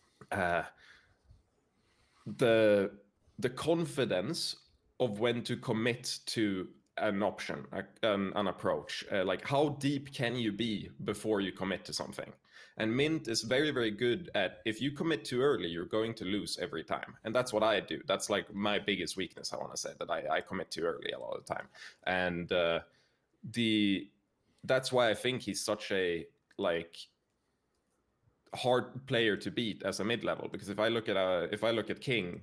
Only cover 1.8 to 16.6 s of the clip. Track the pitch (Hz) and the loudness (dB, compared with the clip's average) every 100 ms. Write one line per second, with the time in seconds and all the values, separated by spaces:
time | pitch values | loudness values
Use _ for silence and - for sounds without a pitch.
1.8 | _ _ _ _ - 104 123 113 107 101 | _ _ _ _ -12 2 6 8 8 8
2.8 | 95 - _ _ _ - 127 - 147 170 | 4 -4 _ _ _ -4 -4 -2 0 2
3.8 | 151 143 110 92 82 85 - - _ _ | 0 0 2 2 0 -2 -4 -6 _ _
4.8 | _ - 123 101 120 120 113 123 - 110 | _ -2 -2 2 2 2 -2 -4 -2 0
5.8 | 120 120 - - - 120 104 95 87 - | 0 0 -4 -8 -4 0 2 0 -4 -12
6.8 | _ - 107 98 104 - - - - 98 | _ -2 0 2 0 -2 -6 -8 -8 -8
7.8 | 92 - 113 101 95 101 95 - 101 76 | -10 -2 0 2 0 0 0 0 0 0
8.8 | - - - 101 92 92 - 139 151 139 | -2 -10 -2 0 2 0 0 2 2 2
9.8 | 139 139 - - 117 123 113 98 117 98 | -2 -2 -6 -4 -2 0 -2 0 -2 -2
10.8 | 85 - 98 101 107 101 95 - 95 90 | -6 -6 -4 -2 0 0 0 -2 -4 -4
11.8 | - 76 71 - - - _ - - - | -4 -6 -6 -8 -10 -14 _ -20 -14 -4
12.8 | 110 123 151 160 113 110 113 127 151 127 | 0 2 2 0 -2 -2 2 2 2 2
13.8 | 113 101 120 104 85 104 92 - 110 107 | 0 2 2 2 0 -2 -2 -2 -4 -2
14.8 | 135 143 160 151 - 123 143 110 87 85 | -4 -2 -2 -2 -2 2 4 2 0 -4
15.8 | 87 110 113 110 92 101 85 - | -2 0 0 -4 -2 -2 -2 -6